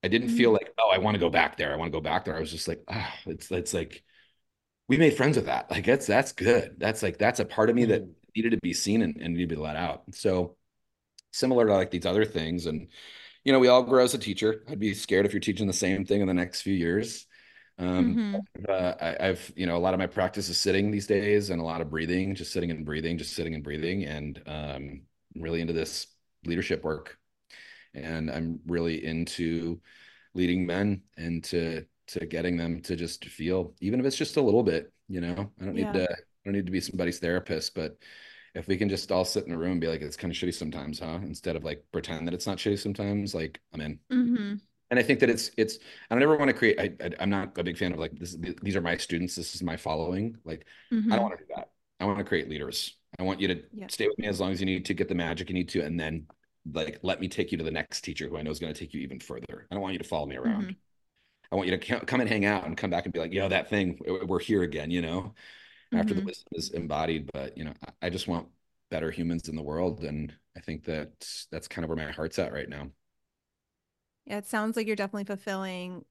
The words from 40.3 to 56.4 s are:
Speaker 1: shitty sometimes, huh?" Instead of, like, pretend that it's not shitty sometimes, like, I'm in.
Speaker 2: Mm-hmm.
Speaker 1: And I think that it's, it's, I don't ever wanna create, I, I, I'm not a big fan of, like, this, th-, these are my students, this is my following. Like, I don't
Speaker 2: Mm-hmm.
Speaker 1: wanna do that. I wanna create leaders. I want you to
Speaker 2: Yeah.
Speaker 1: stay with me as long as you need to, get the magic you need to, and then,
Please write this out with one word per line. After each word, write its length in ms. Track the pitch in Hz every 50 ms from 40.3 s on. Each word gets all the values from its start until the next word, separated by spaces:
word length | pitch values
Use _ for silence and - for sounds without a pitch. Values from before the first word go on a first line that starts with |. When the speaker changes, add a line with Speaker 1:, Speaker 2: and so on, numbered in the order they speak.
| -
Speaker 1:
shitty 180 | - - 87 82
sometimes, 460 | - 85 80 - - 69 76 76 -
huh?" 200 | 90 80 80 87 98
Instead 320 | 76 - - - 92 80
of, 80 | 80 78
like, 220 | 80 73 - - _ -
pretend 340 | 80 - - 85 78 80
that 60 | 85 87
it's 140 | 87 -
not 100 | 107 98
shitty 220 | 90 - 107 101 98
sometimes, 540 | - 104 98 101 104 101 101 101 101 101 -
like, 280 | 85 80 76 - - _ _ -
I'm 60 | 78
in. 180 | 76 76 78 - _ _
Speaker 2:
Mm-hmm. 440 | 254 247 247 240 240 233 208 202 208 202 _ _ _ _ _ _
Speaker 1:
And 100 | 123 123
I 40 | 117
think 160 | - 139 -
that 80 | 135 117
it's, 220 | 117 110 - - -
it's, 200 | - 110 110 - - - - - - - -
I 60 | 113
don't 60 | 123 135
ever 120 | 151 156
wanna 140 | 147 143 135 120
create, 240 | - 123 110 - -
I, 120 | 95 101 - - -
I, 80 | 90 78 -
I'm 100 | 90 98
not 280 | 101 98 95 - -
a 60 | 85 85
big 140 | 90 87
fan 160 | - 101 90 85
of, 60 | 78
like, 120 | 80 80 - 71
this, 160 | 85 87 85
th-, 220 | 80 85 85 87 -
these 140 | - 98 92
are 60 | 98
my 160 | 87 82 85
students, 380 | 85 - - 87 85 87 90 -
this 200 | 87 82 - -
is 80 | - 90
my 140 | 85 82
following. 580 | 82 - 78 78 78 80 85 90 95 107 113 113 110 _
Like, 200 | 80 80 82 - - - - - _ 240 226 208 226
I 60 | 208
don't 20 |
Speaker 2:
Mm-hmm. 40 | - 117
Speaker 1:
wanna 140 | - -
do 80 | - - - -
that. 140 | - - _ _ _ _ _ _ _
I 40 | 90
wanna 180 | 101 101 104 98
create 240 | - 98 85 69 -
leaders. 460 | 78 76 71 - - - - - - _ _ _ - -
I 40 | 92
want 160 | 95 95 -
you 60 | 98 92
to 140 | 90 85 - -
Speaker 2:
Yeah. 160 | - 214 190 -
Speaker 1:
stay 180 | - - 107
with 100 | 104 104 -
me 80 | 107
as 120 | 104 98 90
long 100 | 98 95
as 80 | 95 90
you 60 | 98
need 180 | 92 95 92 95
to, 80 | - 98
get 140 | 87 95 -
the 60 | 92
magic 340 | 87 85 80 85 85 92 -
you 40 | 92
need 140 | 90 90 -
to, 120 | - 95 76
and 140 | 76 82 85
then, 280 | 80 78 80 80 76 - - _